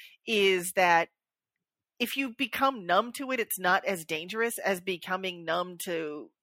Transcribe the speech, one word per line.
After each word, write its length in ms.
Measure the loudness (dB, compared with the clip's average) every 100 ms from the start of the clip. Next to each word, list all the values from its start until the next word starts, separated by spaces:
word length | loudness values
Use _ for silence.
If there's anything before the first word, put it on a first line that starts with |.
| -20 _ -2
is 460 | 4 4 4 2 2
that 340 | 6 6 4 _ _ _ _ _ _ _ _ -6
if 180 | -4 -2
you 160 | -4 -4
become 480 | -4 0 0 0 2
numb 260 | 2 2
to 180 | -2 -4
it, 80 | -4
it's 200 | -2 -2
not 260 | 2 2 2
as 180 | -4 -4
dangerous 520 | -6 -6 -4 -4 -2
as 220 | -2 -2
becoming 640 | -2 -6 -4 -4 -4 -6 -2
numb 320 | -2 -2 -8
to 540 | -6 -4 -4 -8 -12 _